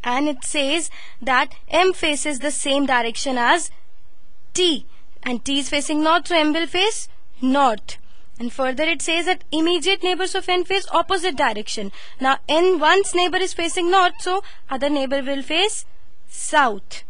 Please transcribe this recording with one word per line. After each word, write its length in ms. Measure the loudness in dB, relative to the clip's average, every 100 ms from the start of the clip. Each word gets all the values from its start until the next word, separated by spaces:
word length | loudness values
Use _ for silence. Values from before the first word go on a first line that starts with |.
| 0
And 220 | 0 0
it 160 | -2
says 440 | -2 0 2 0 -2 -6 -8 -4
that 340 | 2 2 2 -4 0
M 240 | 4 4
faces 460 | 2 0 0 -2 -2
the 140 | -2
same 340 | -2 0 2 4
direction 500 | 2 2 -2 -2 0
as 340 | 4 2 2 -4 -6 -6 -6 -6 -6 -6 -4
T. 320 | 0 2 0 -4 -6 -6 -6
And 220 | -4 -4
T 140 | -2 -2
is 100 | 0
facing 360 | -2 0 0
north, 240 | 2 2 2
so 80 | 2
M 160 | 4
will 160 | 2 0
face 400 | 2 2 0 -4 -6 -6 -2
north. 540 | 2 4 4 2 -4 -6 -6 -6 -6 -6
And 140 | -6
further 320 | -2 -2 0
it 180 | 0 0
says 240 | 0 0 0
that 160 | -2 0
immediate 540 | 0 2 2 2 0
neighbors 320 | 0 0 -2 -2
of 120 | 0
N 160 | 0
face 220 | 2 -2 0
opposite 440 | 0 2 0 0 0
direction. 540 | 0 0 -6 -6 -6 -6 -8 -2
Now 180 | 0 0 2
N, 300 | 4 4 4
one's 380 | 4 4 4 2
neighbor 220 | 2 0
is 140 | -2
facing 380 | -2 -2 0 4
north, 300 | 4 4 0
so 240 | -2 -2 -4 -6 -4
other 180 | -2 0
neighbor 340 | 0 0 -2
will 200 | -2 -4
face 420 | 0 2 2 0 -6 -6 -6 -6 -6
south. 760 | -6 2 4 4 0 -6 -6 -8